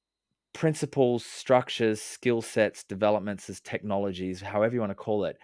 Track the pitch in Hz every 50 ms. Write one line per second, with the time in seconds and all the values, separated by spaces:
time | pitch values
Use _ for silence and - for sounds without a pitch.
0 | _ _ _ _ _ _ _ _ _ _ - - 165 160 151 - 143 123 - 139
1 | 131 123 120 113 - - - - - - 127 127 123 - - - 113 110 107 -
2 | - - - - - 123 117 117 113 - - 117 104 101 - - - - 101 95
3 | 107 104 107 101 95 104 101 90 - - 92 - - - 117 - - 107 98 101
4 | 101 101 90 90 92 92 90 90 95 98 104 104 110 117 123 120 107 98 95 -
5 | - 113 107 104 92 78 - _